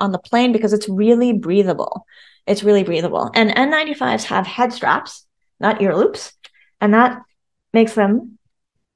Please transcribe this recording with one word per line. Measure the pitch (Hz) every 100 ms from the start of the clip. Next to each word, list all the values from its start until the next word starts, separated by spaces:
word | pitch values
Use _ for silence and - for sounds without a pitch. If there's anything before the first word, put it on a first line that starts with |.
on | 202
the | 180
plane, | - 233 247
because | 220 220
it's | 208 208
really | 190 214 240 247
breathable. | 208 160 196 185 147 - - _ - - _ -
It's | 208
really | 208 202
breathable. | 185 165 165 - - 233
And | 220
N | - 269
ninety-fives | 311 311 285 254 226
have | - 196 185
head | - 240
straps, | - - 156 - - _ _ _ -
not | - -
ear | 196 165
loops, | 262 - - _ - _ _ -
and | 208
that | 220 247 226 - _ _ _ _
makes | 226 220
them, | 226 202 226 - - _ _ _ _ _